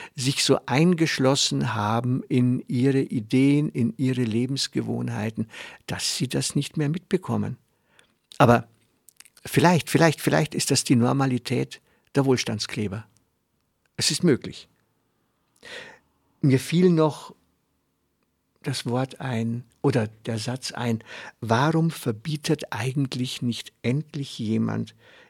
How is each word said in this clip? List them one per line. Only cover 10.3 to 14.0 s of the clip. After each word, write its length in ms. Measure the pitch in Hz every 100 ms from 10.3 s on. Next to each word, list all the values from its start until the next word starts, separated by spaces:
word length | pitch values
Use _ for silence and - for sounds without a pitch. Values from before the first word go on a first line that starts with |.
| 151 156
ist 160 | - -
das 120 | 135
die 140 | - 127
Normalität 840 | 123 135 135 123 - 123 135 - _ _ _
der 100 | 139
Wohlstandskleber. 840 | 135 123 - 107 - - 104 104 - _ _ _ _ _ _ _ _
Es 140 | -